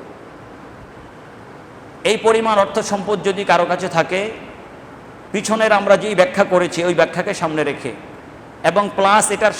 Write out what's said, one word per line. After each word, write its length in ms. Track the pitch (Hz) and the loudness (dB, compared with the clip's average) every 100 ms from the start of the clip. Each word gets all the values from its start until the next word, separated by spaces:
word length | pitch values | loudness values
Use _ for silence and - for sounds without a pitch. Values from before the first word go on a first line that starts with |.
| - - - - - - - - - - - - - - - - - - - - | -18 -20 -20 -20 -20 -20 -20 -20 -20 -20 -20 -20 -20 -20 -20 -20 -20 -20 -20 -6
এই 140 | 170 214 | -2 0
পরিমাণ 380 | 214 226 226 214 | 2 2 2 2
অর্থ 180 | 196 220 | 2 0
সম্পদ 380 | 214 202 180 208 | -4 -4 -2 -2
যদি 180 | 170 196 190 | -2 -2 2
কারো 200 | 170 175 | 2 2
কাছে 220 | 175 185 | -2 -2
থাকে, 320 | 165 160 185 214 - - - - - - - - - - | -2 -2 -2 -6 -10 -16 -18 -20 -20 -20 -20 -20 -20 -8
পিছনের 420 | 202 202 220 220 | -6 -2 0 4
আমরা 220 | 208 196 196 | 4 4 2
যেই 180 | 202 190 | 2 2
ব্যাখ্যা 300 | 180 - 196 | 2 2 2
করেছি, 340 | 180 175 - | 2 0 -2
ওই 100 | 175 | 0
ব্যাখ্যাকে 400 | 170 165 175 190 | 2 0 -2 -6
সামনে 280 | 190 165 156 | -4 -4 -2
রেখে, 280 | 143 139 - - - - - - - - | -4 -4 -8 -12 -16 -20 -20 -20 -20 -4
এবং 200 | 165 180 202 - | 0 0 0 0
প্লাস 300 | 196 208 202 | 2 4 2
এটার 240 | 202 214 202 | 0 0 0